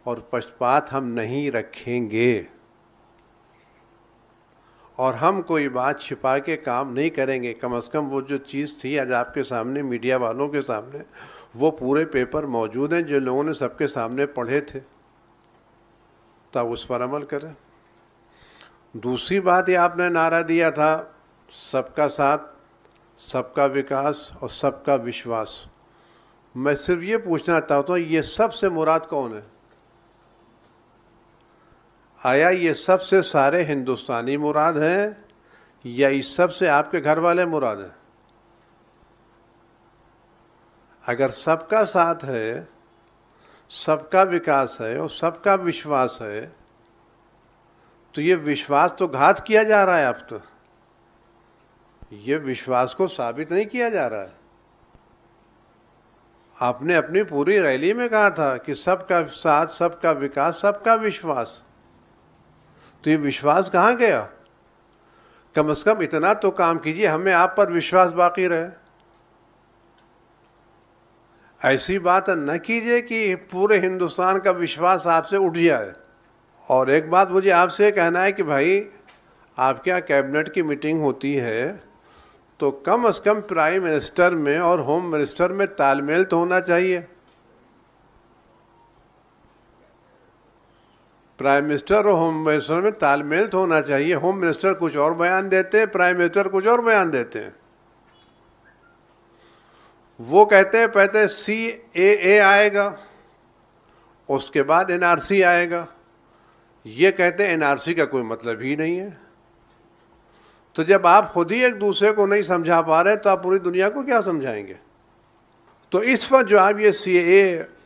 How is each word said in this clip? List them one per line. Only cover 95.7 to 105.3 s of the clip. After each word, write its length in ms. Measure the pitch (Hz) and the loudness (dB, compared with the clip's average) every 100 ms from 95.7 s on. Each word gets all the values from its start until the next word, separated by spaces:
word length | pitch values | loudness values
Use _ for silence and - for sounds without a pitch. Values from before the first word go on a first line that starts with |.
| 214 | 2
हैं, 140 | 214 | 2
प्राइम 260 | 196 180 180 | 2 2 2
मिनिस्टर 300 | 175 190 190 | 2 2 0
कुछ 200 | 190 208 | 0 2
और 140 | 240 | 2
बयान 300 | 233 214 175 | 4 4 2
देते 280 | 139 156 110 | 0 -4 -8
हैं। 160 | 104 - _ _ _ _ _ _ _ _ _ _ _ _ _ _ _ _ _ _ _ _ _ _ _ _ _ - | -12 -18 _ _ _ _ _ _ _ _ _ _ _ _ _ _ _ _ _ _ _ _ _ _ _ _ _ -18
वो 240 | 117 175 208 | 2 6 8
कहते 320 | 196 190 226 | 8 6 4
हैं, 140 | 226 | 2
कहते 280 | 214 196 214 | 4 4 4
हैं 80 | 208 | 2
सीएए 1120 | - - 220 226 - - 170 196 208 180 208 | 0 -4 -4 -4 -10 -8 2 4 4 6 6
आएगा, 580 | 196 202 208 202 202 165 - - _ _ _ _ _ _ _ _ _ _ - | 6 6 4 2 -2 -4 -18 -20 _ _ _ _ _ _ _ _ _ _ -4
उसके 340 | 135 - 151 | -4 -2 -2
बाद 280 | 139 165 190 | 2 2 2
एनआरसी 500 | 175 175 170 - | 0 2 2 2